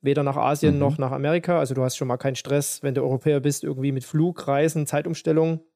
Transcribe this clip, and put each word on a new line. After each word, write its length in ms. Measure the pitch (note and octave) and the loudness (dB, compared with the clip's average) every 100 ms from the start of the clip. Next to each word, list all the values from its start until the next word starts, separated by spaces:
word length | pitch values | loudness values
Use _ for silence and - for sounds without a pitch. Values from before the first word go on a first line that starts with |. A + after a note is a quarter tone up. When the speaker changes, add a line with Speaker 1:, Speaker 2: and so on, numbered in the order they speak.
Speaker 1:
weder 200 | C#3 C#3+ | 0 2
nach 140 | C#3+ C3+ | 2 0
Asien 380 | B2 D3 D3+ | 0 2 2
Speaker 2:
Mhm. 40 | C#3+ | 4
Speaker 1:
noch 200 | C#3+ D3+ | 2 0
nach 120 | C3 | -2
Amerika. 480 | C3+ C#3+ E3+ - E3+ | -2 0 0 2 0
Also 160 | C3+ | 0
du 80 | C3 | 0
hast 140 | B2+ - | -2 -2
schon 100 | C3 | -2
mal 100 | B2 | -2
keinen 200 | C3+ B2+ | -2 -4
Stress, 480 | - C#3+ C#3+ - | -2 0 0 -4
wenn 100 | C#3 | -4
du 80 | C3 | -2
Europäer 380 | B2+ C3 D#3 C#3+ | 0 0 2 2
bist, 240 | C#3+ C#3+ | 0 -2
irgendwie 260 | C#3 C3 C#3 | -4 -4 -2
mit 140 | C3+ | -2
Flug, 420 | B2 D#3 E3+ E3+ - | -2 0 0 0 -2
Reisen, 400 | C#3 D#3+ D#3 D3 | 2 2 0 -2
Zeitumstellung. 720 | D3 D#3+ E3 - D#3+ D#3+ D#3+ - | -2 -4 -4 0 2 2 0 -8